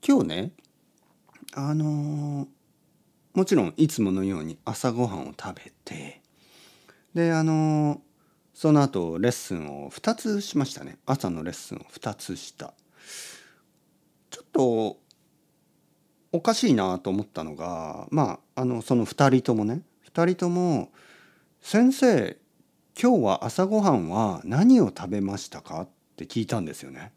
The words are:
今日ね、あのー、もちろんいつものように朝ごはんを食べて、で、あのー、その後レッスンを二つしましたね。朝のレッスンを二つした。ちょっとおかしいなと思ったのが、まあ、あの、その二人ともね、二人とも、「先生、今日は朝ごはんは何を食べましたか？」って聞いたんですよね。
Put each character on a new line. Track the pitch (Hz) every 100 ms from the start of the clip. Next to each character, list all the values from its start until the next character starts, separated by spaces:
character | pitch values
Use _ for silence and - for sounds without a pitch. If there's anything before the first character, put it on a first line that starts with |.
今 | - 277
日 | -
ね、 | 80 127 - _ _ _ _ _ _ _ _ -
あ | - 139
の | 151 151 151 147 151 147 143 135
ー、 | _ _ _ _ _ _ _ _
も | -
ち | 190
ろ | 160
ん | 90 -
い | 151
つ | -
も | 101
の | 95
よ | 95 87
う | 78
に | 80
朝 | - 113 127
ご | 117 123
は | 95
ん |
を | 69 -
食 | 104 -
べ | - _
て、 | - - - - _ _ _ _ - _ _ _ _
で、 | 170 170
あ | 160
の | 160 156 156 151 151 147
ー、 | _ _ _ _ _
そ | - 156
の | 151
後 | 139 101 82 82
レ | 117
ッ |
ス | 123 - 90
ン | 76 71 71
を |
二 | - - 233
つ | 220 202
し | 202 151
ま |
し | 139
た | - 143
ね。 | - -
朝 | 139 92
の | 85
レ | 80
ッ |
ス | - - -
ン |
を | -
二 | - 120
つ | 101 - 85
し | - _
た。 | - _ _ _ - - - - - _ _ _ _ _ _ _ _
ち | -
ょ | -
っ |
と | - 127 113 107 - _ _ _ _ _ _ _ _ _ _ _ _ _
お | 170
か | 165
し | 220 233
い | 120
な | 95 90
と | 98
思 | 95
っ | 104
た | -
の | 80 76
が、 | 85 85 80 80 -
ま | 151 120 80 _ -
あ、 |
あ | 127
の、 | 120
そ | - 123
の |
二 | 107 - 143
人 | 127
と | -
も | 113 104
ね、 | 143 - _
二 | - - 170
人 | 180
と | 175
も、 | 175 180 139 - _ - - _ _ _ _
「先 | - 208 247
生、 | 269 254 175 92 - _ _ _ _ _ -
今 | 240 226
日 | 107
は | 95
朝 | 117 - 190
ご | 214
は | 196
ん | 127 80
は | 98 107 82 80
何 | 123 220 254
を | 120 -
食 | 92
べ | 104
ま | 98 101
し | -
た | 107
か？」 | - 80
っ | 90 _ _ -
て |
聞 | - 117
い | 110
た | 117
ん | 80
で |
す | 64
よ | 67
ね。 | 67 104